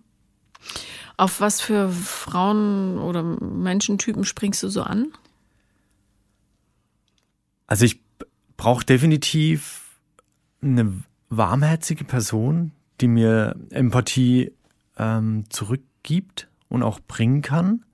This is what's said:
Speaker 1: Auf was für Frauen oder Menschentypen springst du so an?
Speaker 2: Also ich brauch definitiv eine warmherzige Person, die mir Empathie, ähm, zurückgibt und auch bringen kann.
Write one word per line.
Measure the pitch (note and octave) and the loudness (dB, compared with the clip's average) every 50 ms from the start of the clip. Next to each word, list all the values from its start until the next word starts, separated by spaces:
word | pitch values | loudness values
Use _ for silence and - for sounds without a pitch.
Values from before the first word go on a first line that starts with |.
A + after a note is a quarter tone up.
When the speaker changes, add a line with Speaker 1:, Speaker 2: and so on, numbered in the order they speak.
| _ _ _ _ _ _ _ _ _ _ _ - - - - - - - - - - - - | _ _ _ _ _ _ _ _ _ _ _ -20 -18 -14 -14 -14 -14 -14 -18 -18 -20 -14 -2
Speaker 1:
Auf | - F#3+ F#3 - - | 0 0 0 2 0
was | G3+ G#3 G3+ - | 0 0 0 -2
für | - - G#3+ G3+ G3 F#3 | -2 0 0 2 2 0
Frauen | F3+ F3 F#3+ - - - - - - F3+ F#3 G3+ G#3 G#3+ G#3+ G#3 G3+ G3 F#3+ F#3 F3+ - | -2 -4 -6 -8 -8 -10 -10 -4 -2 0 2 2 2 2 2 0 0 0 -2 -2 -4 -4
oder | - F3 F3 E3+ E3 | -4 -4 -2 -2 -2
Menschentypen | E3+ - - - - - F3 F3+ F#3 F3+ G3+ - - G3+ G3 - A#3 G#3+ - G3 | -4 -4 -4 -6 -6 -6 -4 -2 0 0 0 0 0 -2 -2 -2 -4 -2 -2 -4
springst | - - - A3 G3+ G3 - | -4 -4 -4 -4 -2 -2 -4
du | - F#3+ | -6 -4
so | G3+ E3 - | -4 -4 -4
an? | - F#3 G#3+ B3+ D#4 - - _ _ _ _ _ _ _ _ _ _ _ _ _ _ _ _ _ _ _ _ _ _ _ _ _ _ _ _ _ _ _ _ _ _ _ _ _ _ _ _ _ _ _ _ _ _ _ _ _ | -2 -2 -2 -2 -2 -6 -14 _ _ _ _ _ _ _ _ _ _ _ _ _ _ _ _ _ _ _ _ _ _ _ _ _ _ _ _ _ _ _ _ _ _ _ _ _ _ _ _ _ _ _ _ _ _ _ _ _
Speaker 2:
Also | - A2 G2 A#2+ | -4 2 4 4
ich | A2+ - - _ _ _ _ - - _ _ _ _ _ | 4 4 -2 _ _ _ _ -20 -20 _ _ _ _ _
brauch | - - - B2+ B2+ - | 0 2 2 2 2 4
definitiv | - C3 B2 C#3+ E3 D3+ D3 - - - D#3 D#3 D#3 D#3+ D3 - - - - - - - _ _ _ _ - _ _ _ _ _ _ _ _ | 4 4 6 6 4 4 2 0 0 0 2 2 2 0 0 -4 -10 -14 -14 -16 -20 -20 _ _ _ _ -20 _ _ _ _ _ _ _ _
eine | - C#3 B2+ B2 A2+ G#2 F#2 F#2+ - - _ _ _ _ | -2 2 2 2 2 0 -2 -6 -10 -14 _ _ _ _
warmherzige | A2 A2+ G#2+ E2+ A2 C#3 D3 D#3 E3 D#3+ - - D#3+ - C#3 | 0 0 2 2 2 2 2 2 0 0 -2 -6 -6 -6 -6
Person, | - - B2+ G#2 - A2+ A2 A2 C3 D#3+ E3+ E3+ D#3 - _ _ _ _ - | -4 -2 -2 -2 -2 -2 -2 0 0 0 0 -2 -4 -8 _ _ _ _ 0
die | B2+ | 2
mir | A#2+ A#2 A#2 A2+ A2 A2 A2 G#2+ G#2+ - - - - | 4 6 6 6 4 4 2 2 -2 -4 -8 -14 -8
Empathie, | - C3 C3 A#2 A#2+ B2+ A#2 - - C3 B2+ B2 B2 B2+ B2+ - - _ _ _ _ _ _ _ _ | -2 0 0 2 2 2 0 0 0 2 2 4 4 2 2 -2 -8 _ _ _ _ _ _ _ _
ähm, | - A2 A2 A2+ A2 A2 A2 A2 G#2+ G#2+ - | -4 -2 0 0 0 0 -2 -2 -4 -6 -8
zurückgibt | - - G#2+ G2 B2+ C#3 - _ _ _ - - D#3 F#3 F#3+ - _ - - _ _ _ _ _ | -8 -8 -4 -4 -4 -6 -6 _ _ _ -6 -2 -2 -2 -2 -4 _ -16 -16 _ _ _ _ _
und | - B2 A#2+ | -2 0 0
auch | A2 G#2 - | 0 -2 -6
bringen | - - - - A2+ A#2+ C3+ D3 | -14 -12 -2 0 2 2 2 2
kann. | C#3+ - C#3 E3 F3 F#3+ A3+ A#3 - _ | 0 0 0 2 2 2 0 -2 -4 _